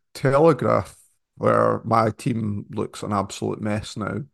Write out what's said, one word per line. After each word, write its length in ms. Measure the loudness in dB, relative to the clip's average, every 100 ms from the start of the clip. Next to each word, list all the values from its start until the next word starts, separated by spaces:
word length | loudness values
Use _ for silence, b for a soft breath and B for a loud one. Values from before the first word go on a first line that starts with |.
| _
Telegraph, 800 | -4 2 6 6 4 2 0 0 -10 _ _ _ -2
where 440 | 2 4 2 0
my 280 | 0 2 2
team 560 | 0 -4 -2 -4 -6 -8
looks 340 | -6 -6 -6
an 80 | -4
absolute 480 | -2 -2 -4 -6 -4
mess 380 | -4 -4 -6 -8
now. 220 | -6 -6 -8